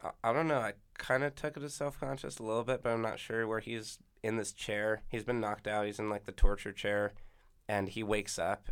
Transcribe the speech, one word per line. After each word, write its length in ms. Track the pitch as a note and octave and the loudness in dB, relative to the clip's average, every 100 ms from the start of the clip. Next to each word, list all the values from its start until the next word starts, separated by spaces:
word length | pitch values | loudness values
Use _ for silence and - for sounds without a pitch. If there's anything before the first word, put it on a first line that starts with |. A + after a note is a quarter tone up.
I, 100 | - - | -10 -2
I 100 | A2+ | 2
don't 140 | B2+ D#3+ | 2 2
know, 120 | C#3+ | 2
I 140 | A2 - - - | 0 -4 -12 -10
kinda 320 | - C3 C#3+ | 2 2 2
took 260 | C#3 D3+ D3 | -2 -6 -6
it 60 | |
as 100 | C#3+ | -8
self-conscious 680 | - C#3+ - C3+ C3+ - C3 | -4 -4 -2 -4 -4 -6 -6
a 40 | |
little 200 | A2 A2+ | -2 0
bit, 180 | A#2 C3 | 0 0
but 80 | A#2+ | 2
I'm 100 | A#2 | 2
not 180 | A2+ - | 0 -2
sure, 280 | - A2+ A2+ | -2 0 0
where 120 | A2 | 0
he's 400 | A2 A#2 A2 - - _ | -2 -6 -6 -12 -18 _
in 140 | A2 A2+ | 0 0
this 160 | G2+ | 0
chair. 480 | - - G#2 G#2+ A2 - | -4 -2 2 2 0 -2
He's 140 | A#2 | -4
been 180 | G#2 A#2+ | -2 0
knocked 260 | G#2+ G#2 - | 0 -2 -2
out, 180 | G#2+ G#2 | 0 0
he's 140 | G#2 | 0
in, 100 | G#2+ | -2
like, 160 | G#2 G#2 | -2 -4
the 60 | |
torture 400 | F#2+ G2+ G2+ G2+ | 6 6 6 -2
chair, 420 | G2 G#2 G#2 G#2 - - - - - - | -4 0 2 2 -2 -12 -18 -20 -14 -2
and 220 | G#2 G2 | 0 2
he 140 | G2 | -2
wakes 360 | G#2+ G#2+ - - | 0 0 0 -2
up, 300 | E2+ G2+ - | 0 0 -2